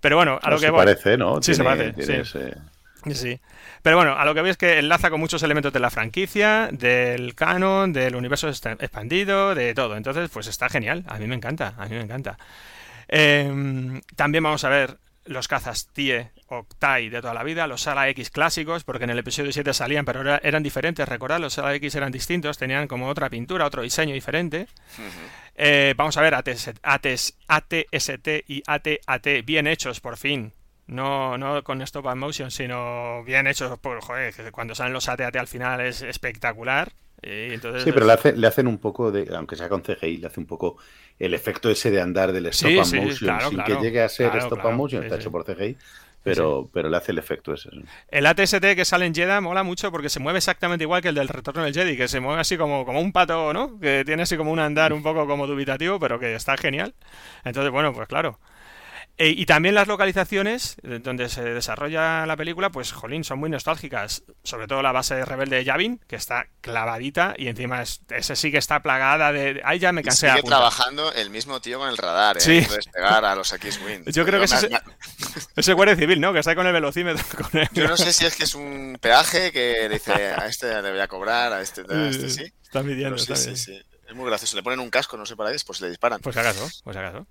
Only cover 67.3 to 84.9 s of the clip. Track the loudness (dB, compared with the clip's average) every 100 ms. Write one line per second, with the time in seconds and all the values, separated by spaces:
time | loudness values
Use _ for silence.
67.3 | -2 -8 -6 -6 -4 -6 -10 _ -6 -4
68.3 | -2 0 0 0 0 2 2 4 4 4
69.3 | 2 -2 -2 -2 2 2 2 2 4 6
70.3 | 6 6 6 6 4 0 0 -4 -2 -6
71.3 | -6 -8 -8 -8 -6 -4 -4 -2 4 4
72.3 | 4 6 6 6 -2 -6 0 6 6 6
73.3 | 0 -2 -6 -8 -8 -8 -10 -4 0 2
74.3 | 6 6 6 4 0 -4 -20 -20 -10 -10
75.3 | -10 -6 0 4 8 8 6 6 4 4
76.3 | 4 2 2 4 2 2 -2 -2 -2 -4
77.3 | -6 -2 0 2 2 2 4 4 4 2
78.3 | 0 -4 -4 -8 -10 -12 -2 6 6 6
79.3 | 2 0 2 2 2 0 -2 0 0 2
80.3 | -2 -4 -4 -4 -2 -2 -2 -4 -4 -2
81.3 | 0 0 -2 -6 -10 -6 -2 -2 -4 -6
82.3 | -6 -8 _ _ -6 -4 -4 -4 -4 -4
83.3 | -2 -4 -6 -10 -12 _ _ -20 -10 -2
84.3 | -2 -2 -4 -4 -4 0